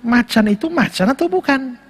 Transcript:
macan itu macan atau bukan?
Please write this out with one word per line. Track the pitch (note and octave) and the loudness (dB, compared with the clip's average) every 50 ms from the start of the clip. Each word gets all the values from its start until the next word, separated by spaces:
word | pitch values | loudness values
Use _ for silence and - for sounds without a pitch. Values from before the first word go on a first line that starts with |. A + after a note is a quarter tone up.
| - | -2
macan | A#3 A#3+ A#3+ A#3 - - A#3 G#3+ G#3+ G#3 | 2 2 2 0 2 2 2 2 2 2
itu | G3+ - D#4+ | 0 -2 -4
macan | E4+ E4+ A3 E3 - - F3+ G3 C4+ | -2 0 -2 -2 0 -2 0 0 0
atau | - E4+ | 0 -2
bukan? | F4 F#4 F#4 - - C#4 C4+ C4+ C4 B3 A#3+ - - | -2 0 -2 0 0 -2 -2 -2 -8 -12 -14 -18 -20